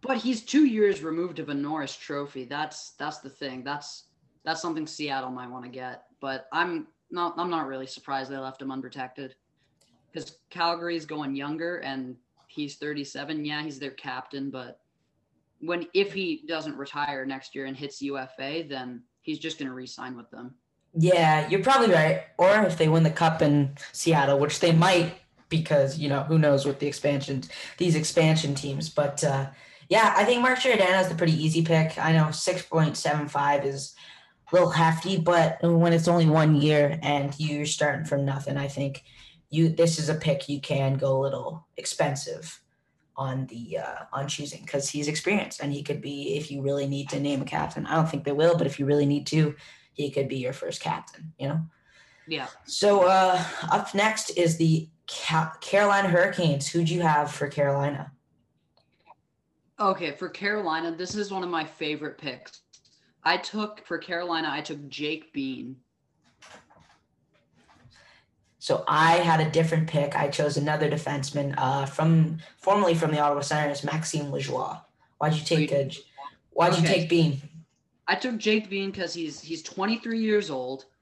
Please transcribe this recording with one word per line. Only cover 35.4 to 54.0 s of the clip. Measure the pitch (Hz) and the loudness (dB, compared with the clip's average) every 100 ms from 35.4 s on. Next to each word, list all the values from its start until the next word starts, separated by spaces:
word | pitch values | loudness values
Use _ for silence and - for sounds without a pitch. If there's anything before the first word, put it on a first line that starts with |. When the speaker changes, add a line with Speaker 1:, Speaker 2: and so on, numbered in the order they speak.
| 160 160 | 4 2
Speaker 2:
when | 170 170 170 | 4 6 6
it's | 165 165 | 6 4
only | 170 160 | 6 6
one | 156 156 151 | 6 6 6
year | 151 151 143 156 | 6 6 4 2
and | 139 143 139 131 | -2 0 -2 -4
you're | 151 147 151 | -4 -4 -4
starting | - 147 135 156 | 0 0 0 -2
from | 143 139 | 0 0
nothing, | 139 139 139 | -2 -4 -4
I | 139 | -4
think | 139 139 139 _ - - _ _ | -4 -6 -6 _ -20 -20 _ _
you, | 151 165 | 2 2
this | 160 170 160 | 4 2 2
is | - | -2
a | 156 | -2
pick | 156 135 - | 0 -2 -2
you | 143 | -8
can | - 139 135 135 | -2 0 0 0
go | 135 135 | 0 0
a | |
little | 135 131 - 165 _ - | 0 -4 -8 -10 _ -12
expensive | - - 160 139 - - 160 - _ _ _ _ _ - | -10 -2 -2 -2 -8 -10 -12 -20 _ _ _ _ _ -10
on | 135 131 120 | -6 -6 -8
the, | 113 117 - | -10 -10 -8
uh, | - - - | -8 -10 -10
on | 131 147 | -8 -6
choosing, | - 143 - - | -8 -10 -12 -8
'cause | 139 135 | -6 -4
he's | 147 147 | -4 -4
experienced | 160 - 208 - - | -4 0 -2 -2 -6
and | 147 | -6
he | 143 | -6
could | 143 143 | -4 -6
be, | 143 143 143 139 | -6 -8 -4 -6
if | 151 | -6
you | 143 | -6
really | 135 143 139 | -2 -2 -2
need | 139 139 | -4 -4
to | 143 | -4
name | 143 139 | -2 -2
a | - | -2
captain, | 151 147 - - | -4 -4 -6 -2
I | 160 | 0
don't | 160 | 0
think | 139 143 | 0 -2
they | |
will, | 143 165 170 | 2 4 4
but | 143 | 0
if | 139 | -2
you | 139 | 2
really | 147 143 | 4 4
need | 143 139 | 2 0
to, | 156 156 147 - - _ | 2 2 0 -16 -20 _
he | - 147 | -8 -4
could | 143 135 | -2 -2
be | 135 | -2
your | 127 | -4
first | 135 170 165 | -6 -8 -6
captain, | 160 151 - - 160 - | -6 -6 -8 -18 -20 -8
you | 139 | -4
know? | 160 160 _ _ _ _ _ - | -4 -4 _ _ _ _ _ -10
Speaker 1:
Yeah. | 156 127 - - | -8 -8 -14 -10
Speaker 2:
So, | - 202 202 | 0 4 6
uh, | 180 190 185 185 165 - - | 6 6 6 2 0 -6 -2
up | 202 202 | -2 0
next | 196 | 2